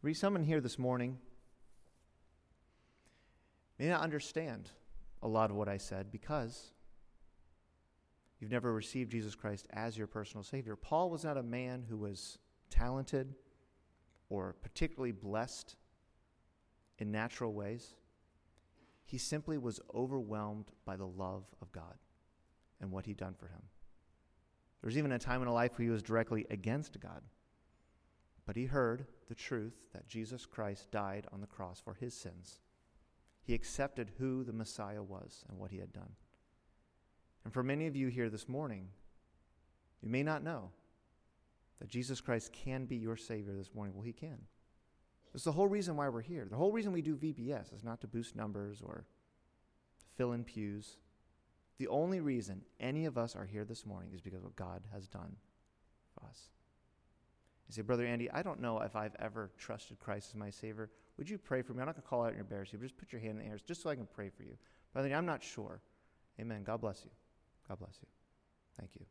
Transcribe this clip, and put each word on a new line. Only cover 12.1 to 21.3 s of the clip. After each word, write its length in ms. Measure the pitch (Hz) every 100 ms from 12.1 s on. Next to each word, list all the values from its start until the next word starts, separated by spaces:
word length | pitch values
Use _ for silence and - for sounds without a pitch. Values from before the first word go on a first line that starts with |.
| 98 - - _ _ _
talented 640 | - 120 135 135 139 135 135 - _ _ _ _ _ _ - _
or 260 | 101 95
particularly 580 | - - - 160 - 127
blessed 640 | 98 101 107 120 - - - - _ _ _ _ _ _ _ _ _ _ -
in 140 | 104
natural 400 | 107 117 - 117
ways. 420 | 104 101 120 - - - _ _ _ _ - _ _ - _
He 140 | - 127
simply 380 | - 151 151 156
was 220 | 123 107 -
overwhelmed 800 | - 127 135 107 107 104 107 107 -
by 120 | - 95
the 100 | 95
love 480 | 90 95